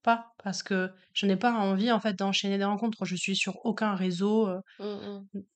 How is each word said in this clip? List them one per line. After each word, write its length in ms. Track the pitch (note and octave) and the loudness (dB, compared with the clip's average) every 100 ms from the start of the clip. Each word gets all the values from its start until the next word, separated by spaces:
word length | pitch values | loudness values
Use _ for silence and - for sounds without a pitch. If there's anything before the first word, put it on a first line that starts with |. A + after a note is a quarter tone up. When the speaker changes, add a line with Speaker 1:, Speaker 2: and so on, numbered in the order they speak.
Speaker 1:
pas, 240 | A#3 A#3 A3+ - | 2 2 -2 -10
parce 180 | G3+ F#3 | -8 -6
que 300 | - F#3+ F#3 - _ | -2 0 -2 -6 _
je 120 | - G3 | -2 2
n'ai 120 | F#3+ | 2
pas 140 | A#3+ | 2
envie, 380 | A3+ G3 F#3+ A#3 | 2 2 2 4
en 80 | A3 | 2
fait, 140 | A3 | 0
d'enchaîner 460 | F#3+ G3 F#3+ G3 G3 | 0 0 0 0 0
des 40 | G3+ | 0
rencontres. 380 | G#3 A#3 A3 | 0 -2 -2
Je 120 | F3+ F3+ | -4 -4
suis 200 | - F#3+ | -2 -2
sur 300 | G3 F#3 A#3 | -2 -4 -2
aucun 300 | G#3+ G#3+ F#3 | 0 0 0
réseau, 520 | F#3 F3 G3+ A3 G3+ | 0 0 2 4 2
euh, 120 | F#3 - - | 0 -8 -10
Speaker 2:
Mm, 440 | G#3 G3+ G3+ G3+ G3 | -8 -8 -8 -10 -10
mm. 80 | G3+ - | -12 -14